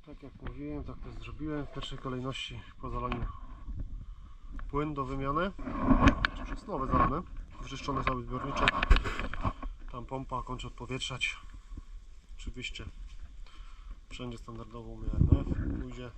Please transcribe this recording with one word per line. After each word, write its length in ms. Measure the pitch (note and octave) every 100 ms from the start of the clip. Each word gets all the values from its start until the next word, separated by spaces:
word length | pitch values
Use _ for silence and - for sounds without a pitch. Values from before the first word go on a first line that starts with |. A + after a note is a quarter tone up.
| -
Tak 160 | C#3+
jak 100 | C#3 -
mówiłem, 420 | B2+ B2 D3 D3
tak 120 | C3+ B2
to 140 | B2+
zrobiłem. 540 | A2+ A#2 - D3+ D3+ C#3
W 60 |
pierwszej 260 | C#3+ - C3
kolejności 640 | C3+ B2+ C3 C3 - A#2+ - -
po 100 | C3
zalaniu 360 | A#2+ B2 B2 A#2 - - - - - - - - - - - - - -
płyn 240 | C#3+ D3+
do 100 | C#3
wymiany. 480 | C3 C3+ C3+ D3 F#3+ - - - C4 C4+ - - - -
Już 80 | -
jest 200 | - -
nowy 180 | E3 C3+
zalany, 360 | C3+ B2 C#3+ F#3 - - -
wyczyszczony 440 | - C3+ - C3+
cały 180 | C3 B2+
zbiorniczek. 480 | A#2 B2 C#3 C3+ - - - - - - - - G#2 - - - -
Tam 140 | B2+ A#2
pompa 360 | C3 C3 B2+
kończy 240 | A#2+ B2 B2
odpowietrzać. 680 | - B2 B2+ - B2+ - - - - - - - - - - - -
Oczywiście 460 | - B2 A#2 A2 A2 - - - - - - - - - - - -
wszędzie 280 | - B2 A#2
standardowo 500 | - A2+ A2 A#2+ A2+
u 80 | A2+
mnie 140 | -
R 360 | - - - -
F 300 | - - -
pójdzie. 280 | B2+ B2 B2